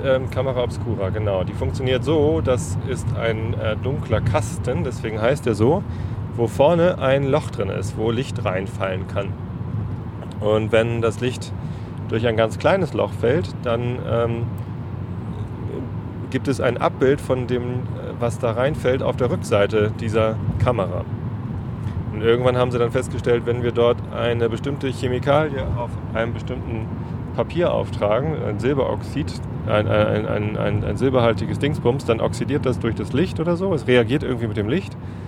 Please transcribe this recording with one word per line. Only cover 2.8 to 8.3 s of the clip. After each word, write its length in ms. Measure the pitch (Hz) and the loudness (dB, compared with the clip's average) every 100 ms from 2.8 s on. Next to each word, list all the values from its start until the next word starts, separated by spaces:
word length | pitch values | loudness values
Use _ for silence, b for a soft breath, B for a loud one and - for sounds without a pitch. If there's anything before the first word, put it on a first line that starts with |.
| - | -2
ist 180 | 123 - - | -4 -2 0
ein, 380 | 113 110 110 | 0 0 -2
äh, 220 | 120 110 107 | -2 -2 -2
dunkler 440 | 123 151 - 107 | -2 -2 0 0
Kasten, 640 | - 156 - - 120 135 | 2 2 0 -2 -2 -2
deswegen 400 | 165 - 113 107 | -2 -4 -4 0
heißt 240 | 113 147 123 | 2 2 2
der 80 | |
so, 300 | 110 117 180 - B B B - | 4 4 4 0 B B B -4
wo 140 | 110 113 | -2 0
vorne 500 | - 143 170 175 180 | 4 6 6 4 4
ein 300 | 135 135 139 | 4 4 4
Loch 200 | 147 - | 2 0
drin 180 | - 95 | -4 -2
ist, 280 | 95 98 - | -2 -4 -2
wo 140 | 113 | 0
Licht 340 | 117 135 | 0 -2